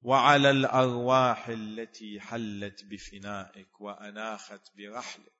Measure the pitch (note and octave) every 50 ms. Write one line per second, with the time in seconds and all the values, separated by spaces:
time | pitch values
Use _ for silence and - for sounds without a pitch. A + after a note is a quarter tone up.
0 | _ A#2+ C3 C3+ A#2+ C#3 C#3+ C#3+ C#3 C#3 C#3 C3+ C3+ C3 A2+ C3 C3 B2+ B2 A#2+
1 | A#2+ B2 B2+ C3 C3 B2 A#2 - - A#2 A#2 A2+ G#2+ G#2+ G#2+ A2 A2+ A2 _ -
2 | A2 G#2 G#2 G2+ G2+ - A#2 A#2 A2+ G#2+ G#2 G2+ G2+ G2+ G2 - - G2+ G#2 G2
3 | - - - G2+ G2 G2+ G#2 G2+ F#2+ F#2 _ G2 F#2+ _ _ _ G#2 G#2 G2+ -
4 | G#2 G#2 G#2 G#2+ A2 A2+ A2 G2+ - - G#2 G2 _ - _ G2+ G2+ G2+ G#2+ B2
5 | A#2+ - - G#2 _ _ _